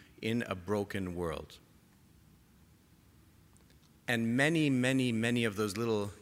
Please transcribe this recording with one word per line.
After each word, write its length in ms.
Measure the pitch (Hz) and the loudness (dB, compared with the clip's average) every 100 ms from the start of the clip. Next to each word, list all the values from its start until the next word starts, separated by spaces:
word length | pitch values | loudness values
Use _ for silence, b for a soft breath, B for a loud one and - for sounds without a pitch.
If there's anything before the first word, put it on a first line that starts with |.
| B B | B B
in 220 | 110 117 113 | -4 -2 -4
a 80 | 92 | -6
broken 600 | 87 104 101 101 90 87 | -2 -2 -2 -4 -6 -4
world. 440 | 85 71 - - - - - - - - - - - - - - - - - - - - - - - - - - - | -4 -6 -10 -18 -20 -20 -20 -20 -20 -20 -20 -20 -20 -20 -20 -20 -20 -20 -20 -20 -20 -20 -20 -20 -20 -20 -20 -12 -4
And 300 | 117 113 123 | 0 2 2
many, 340 | 147 165 147 | 2 4 4
many, 440 | 131 127 131 127 | 4 2 2 2
many 320 | 110 117 120 117 | 2 0 2 0
of 100 | 101 | 0
those 220 | 107 101 | -2 -2
little 340 | 117 107 101 - | 0 0 -2 -8